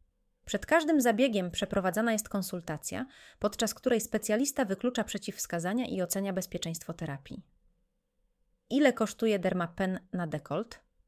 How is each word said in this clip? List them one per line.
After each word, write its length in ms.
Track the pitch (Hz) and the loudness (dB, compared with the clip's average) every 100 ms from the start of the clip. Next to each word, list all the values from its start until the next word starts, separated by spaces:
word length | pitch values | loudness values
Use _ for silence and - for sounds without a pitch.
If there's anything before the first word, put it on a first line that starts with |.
| _ _ _ _ | _ _ _ _
przed 220 | - 202 - | -6 -4 4
każdym 340 | 330 311 311 | 4 6 4
zabiegiem 500 | 240 214 269 208 180 | 4 4 4 2 -2
przeprowadzana 640 | 170 202 202 185 185 233 | -2 -2 0 0 2 0
jest 160 | 220 214 | 0 -2
konsultacja, 800 | 202 185 180 170 151 - 185 262 - - - | -4 -4 -6 -8 -8 -8 -8 -8 -12 -20 -4
podczas 360 | 208 - 220 | -2 0 -2
której 260 | - 262 226 | -2 0 2
specjalista 640 | - 214 - 214 277 - | 2 -2 0 0 2 0
wyklucza 400 | 214 190 247 247 | 0 0 -2 -2
przeciwwskazania 840 | 214 196 - - - 170 175 233 247 | -2 -4 -6 -8 -6 -4 -2 -2 -2
i 160 | 190 | -2
ocenia 300 | 175 196 196 | -2 -2 -2
bezpieczeństwo 600 | 185 180 - 165 165 - | -2 -4 -6 -6 -8 -10
terapii. 480 | 165 160 139 - - - _ _ _ _ _ _ _ _ _ _ _ _ | -8 -8 -8 -12 -16 -16 _ _ _ _ _ _ _ _ _ _ _ _
Ile 220 | 262 285 | 4 6
kosztuje 460 | 247 214 - 220 202 | 4 0 0 2 2
Dermapen 600 | 185 185 170 - 190 185 - | 2 0 -2 -2 -2 -2 -6
na 140 | 180 165 | -4 -4
dekolt? 540 | 147 - 151 233 - _ _ | -4 -4 -4 -4 -12 _ _